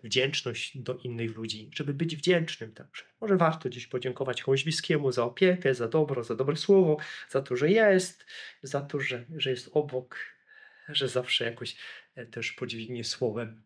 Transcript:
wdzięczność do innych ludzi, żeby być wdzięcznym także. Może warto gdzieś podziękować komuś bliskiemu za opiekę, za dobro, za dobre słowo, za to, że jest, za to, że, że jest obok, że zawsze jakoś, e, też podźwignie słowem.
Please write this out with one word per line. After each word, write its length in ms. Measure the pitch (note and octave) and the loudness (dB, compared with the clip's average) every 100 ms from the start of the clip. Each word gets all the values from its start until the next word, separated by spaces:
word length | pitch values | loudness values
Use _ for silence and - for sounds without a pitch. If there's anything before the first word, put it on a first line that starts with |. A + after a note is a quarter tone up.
wdzięczność 720 | A#2 C3 C3+ C#3 B2 A2+ - C3+ | 0 0 2 -2 -6 -6 -8 -10
do 180 | A#2 B2 | -8 -6
innych 400 | B2 A#2 A#2 A2 | -6 -4 -6 -6
ludzi, 340 | A2 G#2+ A2 | -8 -10 -12
żeby 200 | - C#3+ | -8 -6
być 220 | C#3 E3 D3+ | -2 -4 -2
wdzięcznym 560 | E3+ F3 D#3+ - A2+ | 2 2 2 -8 -12
także. 320 | - - - - _ | -14 -18 -18 -20 _
Może 160 | A3 F#3+ | 0 4
warto 320 | E3 D#3+ C3 | 4 2 -6
gdzieś 180 | B2 - | -8 -8
podziękować 560 | B2+ C3 B2 C3 A#2+ | -4 -4 -4 -4 -2
komuś 200 | - C3+ | 2 2
bliskiemu 480 | D#3 D#3 - D#3 C#3 | 2 -4 0 2 2
za 120 | B2 | 0
opiekę, 500 | A#2+ - F#3 F3+ C3+ | -2 4 4 4 2
za 140 | B2+ A2+ | 2 2
dobro, 360 | D#3+ D3 B2+ | 2 2 0
za 120 | A#2 A2+ | -2 0
dobre 200 | C3+ D#3+ | 0 0
słowo, 420 | - G3 E3+ D3+ - - - | 6 8 8 2 -2 -12 -4
za 120 | C#3 | -2
to, 140 | C3+ B2 | 0 0
że 140 | D3 | 4
jest, 560 | G#3+ G#3+ F#3+ F#3 - - - - - | 6 8 6 2 -10 -20 -18 -18 -16
za 180 | C3+ C#3 | -6 -6
to, 180 | C#3+ D3 | -4 -4
że, 260 | C3+ B2 A#2+ D#3+ | -4 -6 -8 -4
że 120 | C3 | -2
jest 200 | B2 - | -2 0
obok, 440 | D3+ D3 B2+ B2+ - - _ _ - - _ - | 0 0 -6 -8 -12 -14 _ _ -20 -20 _ -8
że 180 | D3 C3 | -2 0
zawsze 380 | B2+ B2 - A#2 | -2 0 -2 -2
jakoś, 300 | A#2 A#2 - - - _ - | -4 -10 -12 -16 -18 _ -16
e, 100 | A2+ | -12
też 260 | A#2 A2+ | -8 -8
podźwignie 520 | - A#2+ A2+ A2+ B2 | -6 -8 -6 -8 -6
słowem. 600 | A#2+ - A#2+ G#2+ A2+ - | -6 -2 -2 -2 -6 -12